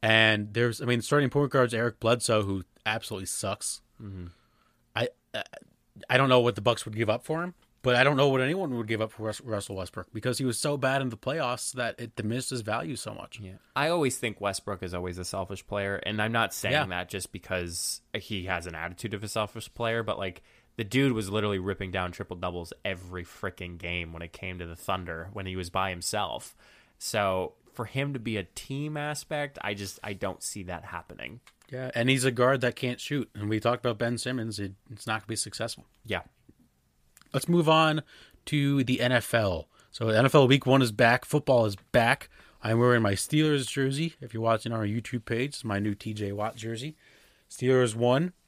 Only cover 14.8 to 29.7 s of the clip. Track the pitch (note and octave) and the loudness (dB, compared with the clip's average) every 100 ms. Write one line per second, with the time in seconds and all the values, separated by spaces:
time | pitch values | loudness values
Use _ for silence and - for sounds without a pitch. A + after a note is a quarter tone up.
14.8 | F#2 F2 F2+ F2+ F2+ F#2+ F#2 G2 - G2+ | -4 -4 -4 -6 -6 -6 -6 -8 -6 -4
15.8 | G2 G2 - G#2+ G#2+ A2+ G#2+ - G2 D3 | -2 -4 -4 -2 0 0 0 -2 0 0
16.8 | C#3+ F2+ F2+ G2+ - - - F#2 F2 E2+ | 0 -4 -6 -6 -8 -12 -4 -4 -4 -6
17.8 | - - _ A2+ - G#2 F2+ F#2 E2+ D#2+ | -6 -6 _ -10 -6 -8 -4 -4 -4 -8
18.8 | E2+ F2+ A#2 G2+ G#2 - G#2+ A2+ - - | -10 -8 -6 -6 -6 -4 -4 -6 -14 -6
19.8 | A#2 A#2 A2 G2+ F#2+ F2 _ _ _ - | -2 -2 -2 -4 -4 -8 _ _ _ -8
20.8 | G#2+ B2+ C#3 A2+ F#2+ G#2 G#2 G2 F#2 F#2+ | 0 4 4 2 0 -2 0 -2 -2 -4
21.8 | F#2+ F#2 F2+ F2 G2 F2+ F2+ F2 E2+ - | -4 -4 -4 -6 -10 -6 -6 -6 -10 -8
22.8 | G#2 F#2 F#2 F2+ E2+ - G2+ - F2+ F2 | -8 -6 -8 -10 -10 -8 -10 -8 -12 -10
23.8 | E2+ F2 E2 E2 F2 - G2 F2+ E2+ E2 | -6 -6 -6 -10 -12 -12 -12 -10 -10 -12
24.8 | - F#2+ F2 E2 E2+ G2+ F#2+ F#2 F2 F#2+ | -6 -4 -4 -8 -10 -10 -8 -6 -4 -2
25.8 | F#2+ F2+ E2+ G#2+ F#2+ A#1 - - - - | -2 -4 -4 -4 -4 -6 -10 -20 -20 -20
26.8 | _ _ - A2 G2+ F#2 F2+ _ _ - | _ _ -4 0 2 2 -2 _ _ -10
27.8 | A2 C3+ C#3+ C3+ A2+ A2 F2+ - - C#3 | -6 -4 -4 -4 -4 -4 -4 -12 -10 -8
28.8 | D3+ D3+ D3 D3 - D3+ D3 C#3+ G2+ | -6 -6 -6 -8 -6 -6 -6 -6 -6